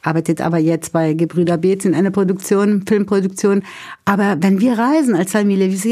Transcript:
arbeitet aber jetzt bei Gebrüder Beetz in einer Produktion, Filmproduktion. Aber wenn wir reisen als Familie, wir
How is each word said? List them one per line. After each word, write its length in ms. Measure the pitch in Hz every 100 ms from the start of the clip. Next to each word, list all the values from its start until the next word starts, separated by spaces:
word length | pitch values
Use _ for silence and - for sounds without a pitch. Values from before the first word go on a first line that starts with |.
arbeitet 400 | - 160 160 165
aber 160 | - 170
jetzt 380 | 160 165 -
bei 180 | 165 160
Gebrüder 460 | 160 165 160 175 170
Beetz 260 | 175 190
in 100 | 196
einer 160 | 156 196
Produktion, 760 | 196 185 190 - 196 208 208 196
Filmproduktion. 760 | 214 202 202 190 190 208 196 196 - - - -
Aber 320 | 202 202 180
wenn 200 | 190 190
wir 160 | 240 226
reisen 360 | 240 311 269
als 180 | 180 185
Familie, 380 | 214 202 196 190
wir 80 | 190 220